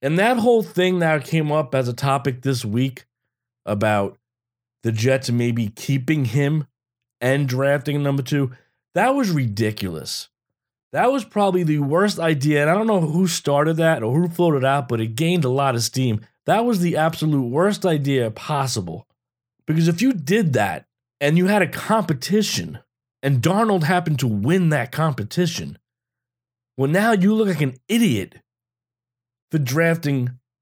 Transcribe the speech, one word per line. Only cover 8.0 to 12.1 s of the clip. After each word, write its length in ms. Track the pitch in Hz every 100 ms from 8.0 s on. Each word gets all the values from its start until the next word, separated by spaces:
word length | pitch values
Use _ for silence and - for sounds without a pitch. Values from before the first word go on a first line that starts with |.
number 200 | 143 139
two, 300 | 123 147 127 - _ _ _
that 200 | 175 247 277
was 140 | 208
ridiculous. 1000 | 156 120 101 107 107 92 78 69 - - _ _ _ _ _ _
That 180 | 143 240
was 140 | 269
probably 400 | - 208 196 180
the 160 | 160 151
worst 400 | 139 170 208